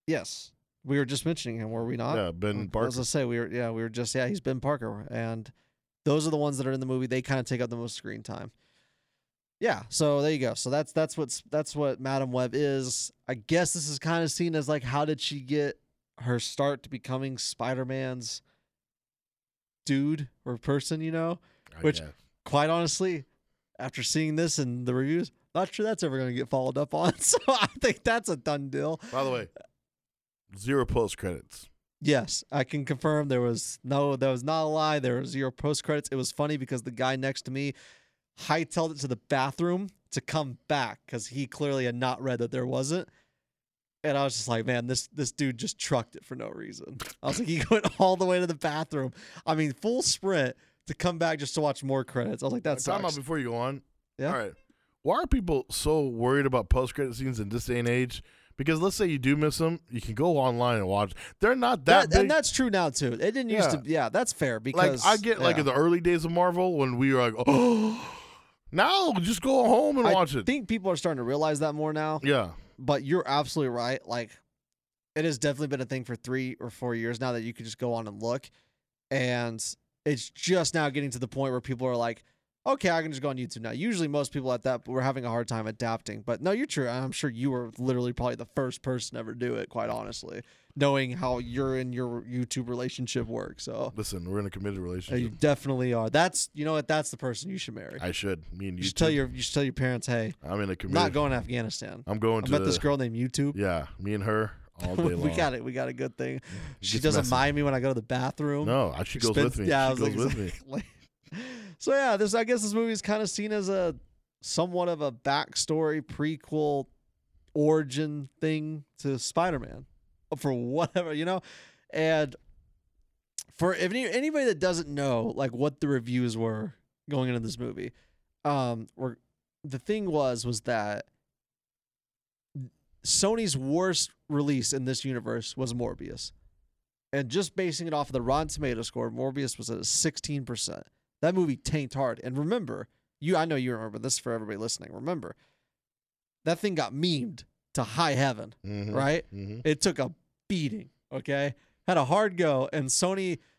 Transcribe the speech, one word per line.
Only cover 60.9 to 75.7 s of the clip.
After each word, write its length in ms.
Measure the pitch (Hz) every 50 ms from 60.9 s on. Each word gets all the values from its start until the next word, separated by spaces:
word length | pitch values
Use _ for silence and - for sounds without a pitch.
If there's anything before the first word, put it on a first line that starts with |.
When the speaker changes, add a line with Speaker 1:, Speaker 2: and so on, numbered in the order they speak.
| 98 101 104 95 - - - - - -
Speaker 2:
They're 160 | 196 220 254
not 280 | 262 247 240 247 170 131
that 160 | 165 170 196 214
Speaker 1:
That, 60 | 156
Speaker 2:
big. 80 | 160 190
Speaker 1:
and 100 | - 269
that's 200 | 302 320 - -
true 180 | - - 262 240
now, 200 | 196 190 175 151
too. 220 | 131 - 147 123 120
It 60 | 107
didn't 300 | - 202 226 269 254 226
used 220 | 214 214 185 143 127
Speaker 2:
Yeah. 20 | 143
Speaker 1:
to, 0 | 127
yeah, 260 | 139 160 156 131 110
that's 220 | - 190 - -
fair 240 | - - 151 131 117
Speaker 2:
Like, 80 | 110 113
Speaker 1:
because, 400 | 135 135 175 180 160 135 123 -
Speaker 2:
I 120 | 185 220
get, 220 | 214 202 233 220 190
like, 140 | 147 170 165
Speaker 1:
yeah. 40 | 160
Speaker 2:
in 40 | 147
the 80 | 135 127
early 260 | 139 156 170 170 175
days 240 | 165 175 175 170 156
of 80 | 165
Marvel 460 | 170 175 180 180 175 175 185 185 175
when 200 | 147 139 131 123
we 160 | 120 135 135 135
were 80 | 127
like, 120 | 123 117 110
<gasps> 120 | 113 123
"Oh," 680 | - - - 247 247 233 220 214 220 220 - - - - - - - - - - _ _ _ _ -
now 420 | - 170 214 302 381 392 370 320 220
just 280 | 185 170 196 233 -
go 240 | - 262 269 269 240
home 320 | 220 247 233 302 302 285
and 100 | 269 233
Speaker 1:
I 60 | - 190
Speaker 2:
watch 220 | 190 175 139 139
it. 100 | 127 101
Speaker 1:
think 220 | 190 269 294 214 -
people 200 | 226 220 185 196
are 40 | 175
starting 220 | 143 - 180 156
to 60 | 131 120
realize 360 | 117 135 147 156 156 151 139
that 140 | 156 151 151
more 180 | 151 156 156 151
now. 260 | 156 156 156 156 151 139
Speaker 2:
Yeah. 280 | 139 143 127 104 85 82 - - - _ -
Speaker 1:
But 240 | 131 123 143 143 139
you're 200 | 135 165 185 -
absolutely 420 | - 139 147 147 131 - 165 143 127 120
right. 300 | 120 120 123 131 - -
Like, 240 | - 120 123 117 104 - - _ _ _ _ _ _ _ _ _ _ _ _ _ _ -
it 100 | 151 156
has 120 | 165 147
definitely 300 | 117 135 147 139 131 151
been 140 | 139